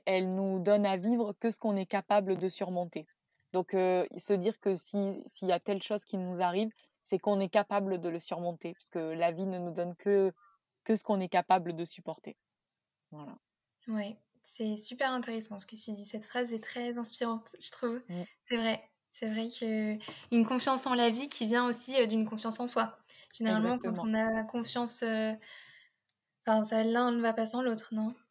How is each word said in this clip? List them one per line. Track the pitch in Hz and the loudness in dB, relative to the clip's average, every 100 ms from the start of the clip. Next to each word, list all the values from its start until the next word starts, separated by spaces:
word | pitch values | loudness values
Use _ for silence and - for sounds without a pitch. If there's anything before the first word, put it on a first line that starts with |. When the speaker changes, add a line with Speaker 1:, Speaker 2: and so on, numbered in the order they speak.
| 196 | 2
Speaker 1:
elle | 185 185 | 0 0
nous | 185 196 190 | 0 0 0
donne | 175 208 202 | 4 4 4
à | 190 | 0
vivre | 208 233 208 - | 0 0 0 -2
que | 233 | -4
ce | - | -2
qu'on | 220 196 | -2 -2
est | 185 | -2
capable | 202 - 208 190 180 | -2 2 4 4 0
de | 185 | -2
surmonter. | - 185 180 175 160 - _ _ _ _ | -4 -4 -2 -4 -6 -12 _ _ _ _
Donc, | 185 180 | -2 0
heu, | 190 185 180 156 180 | 2 4 4 0 -4
se | - | 0
dire | 196 196 - | 2 2 0
que | 196 | 0
si, | 180 - 202 196 190 - | 0 -2 -2 -2 -4 -10
s'il | - 185 | -4 0
y | |
a | 175 | 0
telle | - 196 | 0 -4
chose | - 208 | -2 -6
qui | - 190 | -4 -6
nous | 180 175 | -4 -2
arrive, | 180 185 220 - _ _ | 0 0 -2 -4 _ _
c'est | - 185 | -4 0
qu'on | 208 202 | 2 2
est | 190 | 2
capable | 208 - 202 196 180 | 2 2 0 0 -2
de | 170 | -2
le | 165 | -6
surmonter, | - 170 175 165 170 | -6 -4 -4 -4 -8
puisque | - - 170 | -10 -8 -6
la | 160 165 170 | -4 0 0
vie | 165 190 | 0 -4
ne | 180 | -4
nous | 175 | -4
donne | 165 175 170 | -4 -6 -2
que, | 202 196 190 - _ _ _ _ | 2 4 4 0 _ _ _ _
que | - 220 | 0 0
ce | |
qu'on | - 196 | 2 0
est | 185 | 2
capable | 180 - 185 170 160 | 2 6 4 4 -4
de | |
supporter. | 170 - 160 160 151 - _ _ _ _ _ _ _ | -6 -8 -12 -12 -14 -18 _ _ _ _ _ _ _
Voilà. | 151 143 - _ _ _ _ 233 | -18 -16 -18 _ _ _ _ -6
Speaker 2:
Ouais, | 214 208 - _ _ | -6 -6 -10 _ _
c'est | - - 220 214 | -16 -6 -4 -4
super | - 247 262 | -6 -2 -2
intéressant | 254 247 226 214 202 | -2 -4 -4 -6 -8
ce | - | -10
que | 214 | -10
tu | 226 | -8
dis. | 202 | -8
Cette | 202 214 | -8 -10
phrase | - 247 240 | -6 -4 -4
est | 226 | -6
très | - 247 240 240 | -8 -6 -6 -6
inspirante, | 233 - 233 226 - - | -8 -4 -2 -4 -8 -10
je | - | -10
trouve. | - 240 247 - | -4 -4 -4 -6
Speaker 1:
Mmh. | 175 - _ | -8 -8 _
Speaker 2:
C'est | - 233 | -4 0
vrai, | 226 220 - _ _ | 0 -2 -6 _ _
c'est | - 226 | -10 -6
vrai | 214 226 | -4 -4
que | - 226 220 214 214 - - - | -4 -2 0 -2 -4 -8 -14 2
une | 233 226 | 4 4
confiance | 254 269 262 262 | 4 2 2 4
en | |
la | 240 233 | 4 4
vie | 226 285 | 4 -2
qui | - 220 | -2 2
vient | 240 247 | 4 2
aussi, | 240 254 269 | 0 0 2
heu, | 220 | 4
d'une | 220 214 | 2 0
confiance | 220 226 220 | -2 -4 -2
en | 247 | 0
soi. | 226 226 - - - - | 0 0 -4 -20 -20 -16
Généralement, | - 226 220 226 247 | -2 2 2 2 0
quand | 190 | -2
Speaker 1:
Exactement. | - | -2
Speaker 2:
on | 220 | 0
a | 220 220 220 | 2 2 0
confiance, | 220 240 226 240 240 - | -2 -4 -4 0 2 2
heu, | 226 220 220 220 - - - - _ _ _ _ _ _ 220 | 2 0 0 -2 -10 -20 -20 -20 _ _ _ _ _ _ 2
enfin, | 220 | 2
ça, | 214 220 | 4 2
l'un | 226 233 247 | 4 4 4
ne | 233 | 2
va | 226 | 2
pas | 226 | 2
sans | 226 240 | 0 0
l'autre, | 254 220 - | 0 -2 -4
non ? | 220 220 247 _ | -2 -2 -4 _